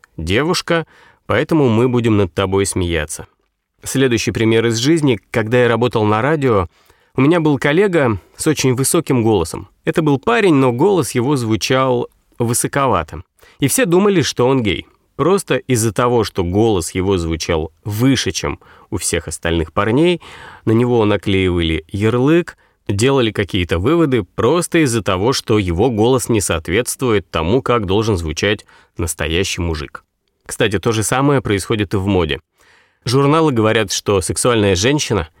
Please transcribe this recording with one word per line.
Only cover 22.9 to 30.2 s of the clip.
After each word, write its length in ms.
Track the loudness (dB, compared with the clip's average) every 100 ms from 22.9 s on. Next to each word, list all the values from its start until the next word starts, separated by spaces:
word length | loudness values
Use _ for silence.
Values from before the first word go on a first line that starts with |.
| 0 2 2 0
какие-то 480 | -2 -4 -2 -2 -2
выводы 440 | 0 2 2 0
просто 560 | -2 -2 0 0 0 0
из-за 220 | 0 0
того, 320 | -2 0 0
что 240 | -2 0 0
его 320 | 0 0 0
голос 400 | 2 2 2 0
не 120 | -2
соответствует 880 | 0 -4 -2 -2 -2 -4 0 -2 -2
тому, 320 | -4 0 0
как 240 | 0 -2 0
должен 320 | -2 0 -2
звучать 480 | -4 -2 -2 -2 -6 _ _ -8
настоящий 640 | -6 -4 -4 -2 -2 -4
мужик. 420 | -4 -4 -8 -16 _ _